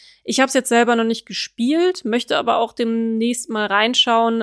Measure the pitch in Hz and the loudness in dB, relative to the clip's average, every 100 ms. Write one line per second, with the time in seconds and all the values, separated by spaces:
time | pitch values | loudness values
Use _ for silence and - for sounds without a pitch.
0 | - _ - 233 262 262 - 233 240 233 | -20 _ -6 0 0 0 2 2 4 2
1 | 226 226 - 190 - - 240 311 359 370 | 0 -4 -8 -10 -10 -4 0 2 0 -2
2 | 220 240 - 294 240 226 226 - 233 226 | -2 -4 0 0 0 0 0 -2 -2 0
3 | 226 226 233 247 - 214 208 196 226 254 | -2 0 -2 -2 -6 -4 -2 0 2 2
4 | - 226 233 226 | 2 2 2 0